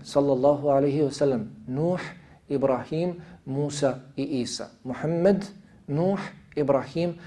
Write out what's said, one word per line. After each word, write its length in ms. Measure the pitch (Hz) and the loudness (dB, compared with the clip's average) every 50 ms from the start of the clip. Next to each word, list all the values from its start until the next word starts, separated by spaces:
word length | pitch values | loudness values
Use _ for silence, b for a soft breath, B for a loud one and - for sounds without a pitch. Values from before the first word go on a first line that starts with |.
| - | -14
sallallahu 640 | - - 143 143 143 135 123 135 143 147 143 143 147 | 0 0 2 4 4 4 4 6 4 4 4 2 2
alaihi 340 | 139 139 139 143 139 156 | 4 4 4 4 2 2
wa 80 | 151 135 | 0 0
sallam, 400 | - - 147 139 131 113 104 - - 107 - | 2 2 2 2 2 0 -2 -6 -12 -14 -10
Nuh, 340 | 127 127 143 160 175 180 175 - - - b b b b b b - | -6 -4 0 0 0 0 -2 -4 -10 -14 b b b b b b -4
Ibrahim, 680 | 143 135 135 135 131 120 - - 156 160 175 180 175 B B B B B B | -2 0 2 2 2 0 -2 -4 -4 -2 -2 -2 -4 B B B B B B
Musa 500 | 135 135 139 147 143 143 - 143 131 123 - - - - | -6 -4 -4 -2 -4 -2 0 0 0 0 -2 -10 -12 -8
i 60 | - | -6
Isa. 460 | 135 143 143 127 117 - - - - - - - - | -4 -2 -2 -4 -4 -4 -6 -10 -10 -12 -16 -14 -10
Muhammed, 600 | 127 123 - - 156 170 170 175 196 202 - - - - b b b b b - | -10 -8 -4 -2 -2 0 2 4 4 4 4 0 -6 -12 b b b b b -8
Nuh, 340 | - 139 156 175 190 202 180 151 - - - - - - | -4 -2 0 2 0 0 -2 -4 -10 -14 -18 -20 -8 -4
Ibrahim, 580 | 147 147 135 135 131 123 - - 165 170 175 165 B B | -2 2 2 2 2 0 -2 -4 -2 -2 -2 -4 B B